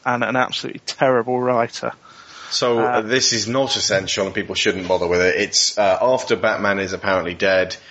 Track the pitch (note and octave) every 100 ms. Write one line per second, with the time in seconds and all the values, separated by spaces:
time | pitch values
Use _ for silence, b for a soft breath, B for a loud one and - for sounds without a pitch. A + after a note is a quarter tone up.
0 | C3 B2 A2 B2+ B2+ - B2+ - - -
1 | C3+ B2+ A#2 B2 B2 B2 A#2 - A#2 -
2 | B B B B B - B2+ A#2 A#2+ B2
3 | A2 B2+ - A#2 G2+ C3 C3+ - - G2
4 | F#2+ - G2 G2 F#2+ F#2+ A2 F#2 F2 F2+
5 | E2+ F2 F#2 - G#2 - - - G2+ F#2
6 | B2 B2+ - A2 A2+ G2+ G2+ G2 F#2+ F#2
7 | G2+ F#2 E2+ F2 G2 F#2+ F#2 - B